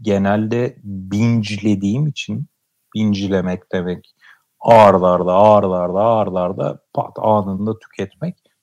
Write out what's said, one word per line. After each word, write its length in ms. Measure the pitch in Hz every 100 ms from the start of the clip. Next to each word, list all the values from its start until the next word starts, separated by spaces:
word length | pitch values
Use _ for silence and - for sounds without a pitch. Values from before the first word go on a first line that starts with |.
genelde 760 | 107 98 98 104 110 120 123 -
bingelediğim 1200 | 104 98 95 101 117 117 104 104 107 98 98 120 151
için, 400 | - - 110 151 _ _ _ _ 110
bingelemek 760 | 107 101 98 95 90 90 -
demek 420 | 95 90 90 _ _ _ _ _ _
arda 480 | - 113 104 95 90
arda, 260 | 87 90
arda 420 | 92 104 104 98 90
arda, 220 | 90 92
arda 380 | 113 110 98 92
arda 380 | 90 90 80 - _
pat 200 | - - -
anında 600 | 110 107 98 95 107 110
tüketmek. 560 | - - 98 - 170 - _ _